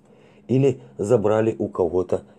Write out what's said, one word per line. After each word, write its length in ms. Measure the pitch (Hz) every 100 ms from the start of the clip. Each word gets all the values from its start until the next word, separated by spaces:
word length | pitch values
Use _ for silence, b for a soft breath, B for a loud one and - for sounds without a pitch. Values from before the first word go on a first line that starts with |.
| b b b b -
или 360 | 131 139 135 B B
забрали 580 | 101 117 101 110 110 110
у 100 | 104
кого-то 560 | - 85 90 87 90 -